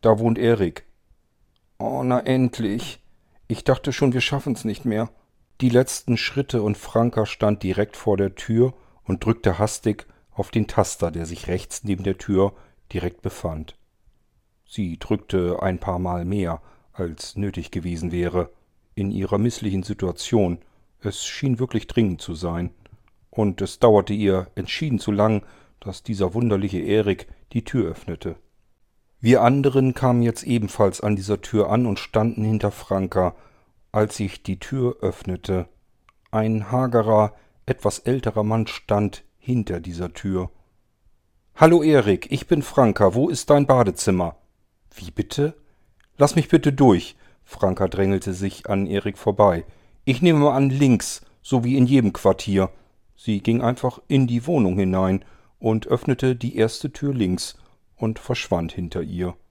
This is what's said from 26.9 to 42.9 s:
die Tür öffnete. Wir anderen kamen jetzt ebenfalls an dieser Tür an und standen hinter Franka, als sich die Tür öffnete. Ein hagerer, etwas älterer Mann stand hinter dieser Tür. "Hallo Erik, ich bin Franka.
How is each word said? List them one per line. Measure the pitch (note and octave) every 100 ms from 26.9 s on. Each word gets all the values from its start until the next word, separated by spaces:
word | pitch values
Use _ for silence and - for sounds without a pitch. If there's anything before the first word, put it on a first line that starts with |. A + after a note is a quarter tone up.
| G#2 G2+ F#2 - - _
die | A#2
Tür | - C3 F2
öffnete. | - - E2+ F#2 D#2+ _ _ _ _ _ _ _ _
Wir | A#2 B2+
anderen | A#2+ C#3 C#3 C3+ C3
kamen | B2 C3 A#2+
jetzt | A#2+ A2
ebenfalls | - A#2+ G#2+ - G2+ -
an | G#2 G2+
dieser | F#2+ G2+
Tür | - A2 G2+
an | A2 B2
und | G2
standen | - A2 A2 A2+
hinter | G#2+ A2 G#2
Franka, | - - G2 F#2+ G2 F2+ - - _ _ _ _
als | G#2+ G#2+ -
sich | G2 -
die | - F#2
Tür | - C3+ B2 -
öffnete. | G2 - - F2+ - F#2 F2 _ _ _ _ _ _
Ein | A2 A2 A2 G2+
hagerer, | B2+ C3 A#2+ A2 G#2+ G#2+ - _ _ -
etwas | C3 G#2 -
älterer | - C3 B2 A2
Mann | G#2+ A2+ A2+
stand | - - G#2 G#2 - - _
hinter | - B2 G#2 F2
dieser | E2 E2+ F2
Tür. | D#2+ G2+ F#2 F2+ - _ _ _ _ _ _ _ _ _ -
"Hallo | D#3+ E3+
Erik, | D#3 D3 G#2 F3 -
ich | C#3 -
bin | D#3+
Franka. | C#3 - B2